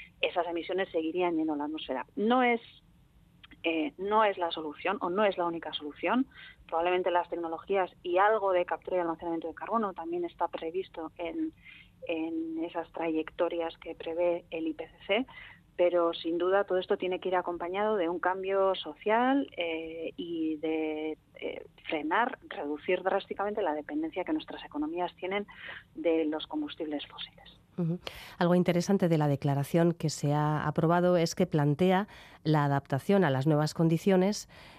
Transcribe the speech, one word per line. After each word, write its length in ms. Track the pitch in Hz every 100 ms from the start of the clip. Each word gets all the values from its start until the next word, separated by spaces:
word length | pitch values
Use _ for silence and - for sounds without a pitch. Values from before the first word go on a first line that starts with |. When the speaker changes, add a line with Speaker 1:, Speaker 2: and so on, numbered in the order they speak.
| - _
Speaker 1:
esas 260 | 160 175 170
emisiones 400 | 170 160 185 185
seguirían 460 | 165 160 175 180 160
yendo 160 | 156
a 40 | 147
la 80 | 147
atmósfera. 380 | 156 - 127 - -
No 260 | 214 254
es 180 | 247 233 - - _ _ _ _ _ _ - -
eh, 300 | 165 160 147 -
no 260 | 196 214
es 140 | 214 190
la 120 | 170
solución 480 | 165 156 147 170 202
o 100 | 175
no 140 | 185
es 120 | 208 185
la 100 | 170
única 260 | 170 156
solución. 540 | 151 147 - 170 240 262 - - - -
Probablemente 440 | 165 175 180 185
las 180 | 175 175
tecnologías 600 | 170 165 160 - 196 175 -
y 160 | 180 175
algo 340 | 208 220 196
de 120 | 180
captura 340 | 175 165 - 185
y 20 |
almacenamiento 480 | 170 165 175 165 165
de 60 |
carbono 380 | 156 165 226 202
también 300 | 180 165 175
está 240 | 170 - 170
previsto 640 | 175 165 180 190 170 160 -
en, 360 | 170 165 156 - - - - _ -
en 580 | 160 160 165 165 160
esas 260 | 170 170 165
trayectorias 840 | - 165 160 156 - 175 175 165 -
que 160 | 170
prevé 500 | 165 165 165 175 175 175
el 160 | 165 160
I 80 |
P 120 | 156 160
C 80 | - -
C, 200 | 208 262 - - - _ -
pero 360 | 175 175 170
sin 260 | 165 165 170
duda 260 | 180 196
todo 140 | 202 185
esto 180 | 185 196
tiene 240 | 180 180
que 80 | 185
ir 80 | 180
acompañado 600 | 175 170 175 190 214 214
de 120 | 165
un 100 | 175
cambio 560 | 180 190 190 196 190
social, 760 | 185 156 - 208 226 254 277 - -
eh, 560 | 170 160 160 165 160 -
y 400 | 170 165 160 156
de, 600 | 160 160 156 151 156 151 _ -
eh, 240 | - - - - -
frenar, 500 | 156 156 190 240 - 160
reducir 540 | 196 147 147 - 180
drásticamente 600 | 185 190 - 202 202 214
la 120 | 175
dependencia 500 | 151 147 147 160 190
que 80 | 175
nuestras 320 | 156 - 151
economías 500 | - 147 151 170 175
tienen 320 | - 185 202 202 - - - -
de 300 | - 170 160
los 220 | 156 156 -
combustibles 600 | 156 147 - - 294 -
fósiles. 420 | - - - - - _ -
Speaker 2:
Ujú. 220 | 165 180 - - - -
Algo 180 | 175 180
interesante 520 | 180 170 175 196 175
de 100 | 160
la 100 | 147
declaración 640 | 139 143 139 139 170 170
que 180 | 165 156
se 240 | - 143
ha 320 | 147 151 151 151
aprobado 500 | - 160 175 180 180
es 200 | 165 -
que 100 | 180
plantea 640 | 156 143 143 185 185 214 - - -
la 220 | 156 151
adaptación 580 | 143 139 - 135 - 196
a 80 | 165
las 160 | 131 147
nuevas 260 | 147 151
condiciones, 760 | - 165 165 196 185 190 208 - - -